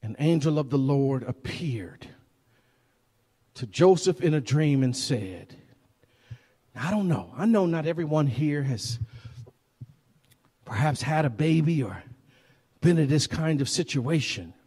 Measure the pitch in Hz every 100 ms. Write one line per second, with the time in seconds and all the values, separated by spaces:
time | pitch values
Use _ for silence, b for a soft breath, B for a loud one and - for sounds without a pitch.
0 | 110 110 147 165 147 151 143 139 135 139
1 | 135 131 120 120 - - 165 117 90 -
2 | - - _ _ _ _ _ _ _ _
3 | _ _ _ _ _ - 117 - 180 180
4 | - 180 170 151 123 147 156 139 131 120
5 | - 127 98 90 - - - _ _ _
6 | B B B B B B _ - 135 214
7 | 190 147 95 - 208 220 180 165 156 165
8 | 160 156 143 117 151 147 135 120 - 117
9 | B 120 B B 113 _ _ _ - _
10 | _ _ _ _ _ _ - 107 151 135
11 | 113 156 151 110 156 160 156 165 117 92
12 | - - _ b b b b b 160 170
13 | 143 151 - - 160 151 135 - 180 139
14 | 123 160 123 - 85 -